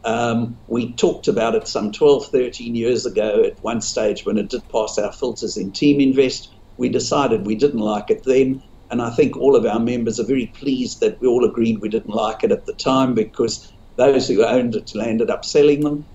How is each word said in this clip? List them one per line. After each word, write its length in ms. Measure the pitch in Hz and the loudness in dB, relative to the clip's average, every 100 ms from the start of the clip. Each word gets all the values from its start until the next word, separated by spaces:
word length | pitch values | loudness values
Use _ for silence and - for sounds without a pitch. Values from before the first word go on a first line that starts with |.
| 113 | -2
Um, 520 | 117 117 117 120 - - | -2 0 -2 -4 -8 -6
we 260 | 117 120 | -4 -4
talked 340 | - 180 - - | 0 0 0 -2
about 280 | 110 113 110 | 0 2 0
it 120 | - | -2
some 240 | 113 104 | -4 -4
twelve, 360 | - 151 139 - | 2 4 4 2
thirteen 480 | 131 123 - 117 117 | -2 -2 -6 -6 -4
years 300 | 113 117 110 | 0 -2 -2
ago 380 | 107 107 107 | -2 0 2
at 200 | 101 - | 2 0
one 180 | 110 117 | -6 -4
stage 440 | - - 110 101 101 | -4 -2 -2 -2 -4
when 120 | 104 | -4
it 120 | 98 | -2
did 180 | 123 - | -8 -4
pass 280 | 113 107 - | -4 -2 -4
our 140 | 104 | -6
filters 460 | - 127 110 110 - | -4 -6 -4 -8 -6
in 140 | 95 | -8
Team 280 | - 147 143 | 0 2 4
Invest. 500 | 135 131 131 - - - - - | 4 4 2 0 -14 -20 -20 -4
We 120 | 123 | -2
decided 560 | 120 - 147 135 110 98 | -2 0 0 2 0 -2
we 100 | 110 | 0
didn't 240 | 143 123 | 0 2
like 280 | 107 104 - | -2 -2 -2
it 120 | - | -2
then, 380 | - 131 135 131 - - - | 2 2 2 0 -8 -20 -8
and 100 | 117 | -4
I 80 | 117 | -2
think 260 | 117 143 - | 0 0 4
all 200 | 131 131 | 4 4
of 100 | 107 | 4
our 140 | 107 | 0
members 400 | 117 123 113 110 | -2 -2 -4 -4
are 40 | 110 | -2
very 200 | 135 113 | -2 -2
pleased 560 | - 139 131 117 - | -6 -4 -2 -4 -2
that 180 | 110 - | -2 0
we 80 | 123 | 0
all 160 | 120 | 2
agreed 380 | 117 - 113 110 | 2 2 -2 0
we 80 | 110 | -2
didn't 240 | 110 - 107 | -4 -4 -4
like 280 | 110 110 | -4 -2
it 80 | 110 | -2
at 140 | 107 - | -2 -4
the 60 | |
time, 420 | - 139 131 131 113 | -6 0 2 2 0
because 560 | 107 - 117 - - - - - | -2 -2 -4 -4 -14 -20 -18 2
those 320 | 127 135 - | 4 4 2
who 180 | 107 113 | 2 4
owned 300 | 127 120 110 | 2 0 -4
it 200 | - 107 | -8 -6
ended 340 | 113 110 110 | -4 -2 0
up 120 | 104 | -2
selling 380 | - 151 147 143 | 0 2 4 2
them 240 | 147 147 - | 0 -4 -10